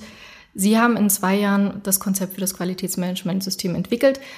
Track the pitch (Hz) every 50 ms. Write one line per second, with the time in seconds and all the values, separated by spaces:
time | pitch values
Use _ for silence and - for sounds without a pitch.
0 | - - - - - - - - - _ - 196 190 208 220 226 233 240 233 202
1 | 208 202 202 - - 185 196 202 202 202 202 202 202 196 196 196 - 202 190 196
2 | - 208 190 - 190 185 - - 190 185 - - 175 180 185 185 - 175 - -
3 | 180 180 180 185 - 190 170 190 190 196 185 - - 185 160 - 185 - 233 233
4 | 285 269 269 269 - - -